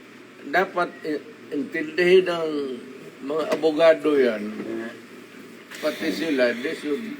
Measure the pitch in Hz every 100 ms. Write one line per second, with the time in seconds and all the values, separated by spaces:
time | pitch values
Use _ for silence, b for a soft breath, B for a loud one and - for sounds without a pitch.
0 | - - - - - 160 196 175 170 -
1 | 160 147 - - - 151 131 165 156 160
2 | 175 185 180 170 160 147 139 120 - -
3 | - - 139 156 151 156 156 151 165 156
4 | 151 143 123 110 104 107 104 113 113 -
5 | - - - - - - - - 151 131
6 | 156 143 165 139 120 117 143 156 147 139
7 | 113 98